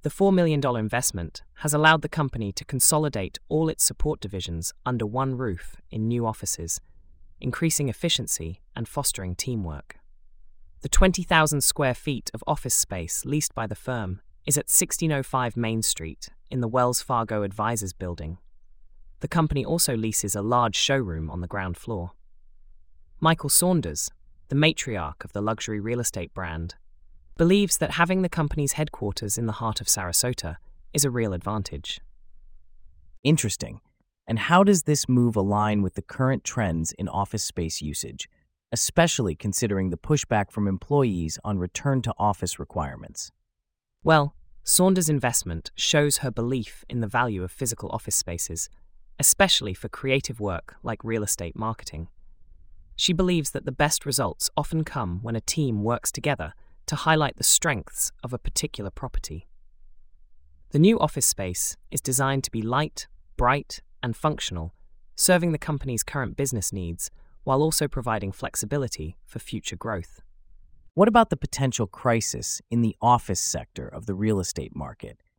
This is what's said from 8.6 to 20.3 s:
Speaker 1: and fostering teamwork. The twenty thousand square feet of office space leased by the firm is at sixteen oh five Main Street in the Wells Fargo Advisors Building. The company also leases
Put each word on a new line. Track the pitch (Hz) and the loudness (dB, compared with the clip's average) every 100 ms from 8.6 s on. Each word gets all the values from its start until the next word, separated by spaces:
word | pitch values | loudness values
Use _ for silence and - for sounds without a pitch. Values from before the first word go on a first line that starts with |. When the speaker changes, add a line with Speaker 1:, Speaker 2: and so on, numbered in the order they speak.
| - | -12
Speaker 1:
and | - 117 | -8 -6
fostering | - 135 - 92 | -2 -2 -4 -6
teamwork. | 90 - 117 87 73 - - - - - - - - - - | -4 -4 -4 -4 -8 -12 -20 -20 -20 -20 -20 -20 -20 -20 -12
The | - | 2
twenty | - 190 180 | 6 6 4
thousand | 175 170 156 147 | 2 4 4 4
square | - - 135 | 0 2 0
feet | 123 - 131 - | 0 -4 -4 -6
of | 110 - | -8 -2
office | 147 123 | -2 0
space | - - 92 82 - - | 0 0 -4 -4 -6 -2
leased | 151 - | -2 -2
by | - 110 | -4 -4
the | |
firm | 104 - 123 95 95 - - - | -6 -4 -4 -4 -6 -10 -10 0
is | 147 | 0
at | - | 2
sixteen | - 175 - 160 | 0 2 0 0
oh | 147 | 0
five | 131 131 120 | 0 0 0
Main | 120 117 113 | -2 -2 0
Street | 110 - 80 - - - - | -2 -4 -6 -12 -16 -18 -8
in | 127 | -4
the | 117 | 0
Wells | 127 123 123 | 2 2 0
Fargo | - 123 113 107 | 0 -2 0 -2
Advisors | 101 98 107 117 95 | -2 -2 -2 -2 -6
Building. | - 92 85 78 87 - - - - - - - - | -8 -8 -6 -8 -10 -16 -20 -20 -20 -20 -20 -20 -10
The | - | -2
company | 170 156 143 - | 2 2 0 0
also | 170 - 120 | 0 2 0
leases | 110 107 101 | 0 -2 -2